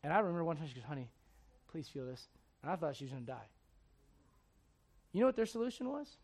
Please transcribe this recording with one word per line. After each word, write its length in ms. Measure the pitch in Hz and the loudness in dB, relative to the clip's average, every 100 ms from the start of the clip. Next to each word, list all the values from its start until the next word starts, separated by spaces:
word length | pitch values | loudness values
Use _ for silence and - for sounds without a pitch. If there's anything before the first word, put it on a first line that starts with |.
and 100 | 147 | 4
I 60 | 185 | 4
remember 240 | 202 170 | 6 2
one 120 | 165 156 | 2 0
time 120 | 156 | -4
she 60 | |
goes, 100 | 127 | -8
"Honey, 260 | 117 147 120 - - - - - - | -6 -6 -6 -12 -20 -20 -20 -20 -12
please 220 | 165 147 | -10 -8
feel 180 | 143 127 | -8 -8
this." 220 | 127 - - - _ | -10 -14 -20 -20 _
And 80 | 143 | -2
I 60 | 180 | 0
thought 200 | 156 131 | 0 -2
she 80 | |
was 80 | 135 | -6
gonna 140 | 135 120 | -6 -6
die. 220 | 123 110 - - - - - - - - - _ - _ _ _ - - | -8 -10 -20 -20 -20 -20 -20 -20 -20 -20 -20 _ -20 _ _ _ -20 -4
You 80 | 180 | 4
know 60 | 254 | 6
what 100 | 254 | 6
their 100 | 220 | 2
solution 440 | 226 233 - 247 | 2 -2 -2 -4
was? 260 | 285 285 - | -4 -6 -14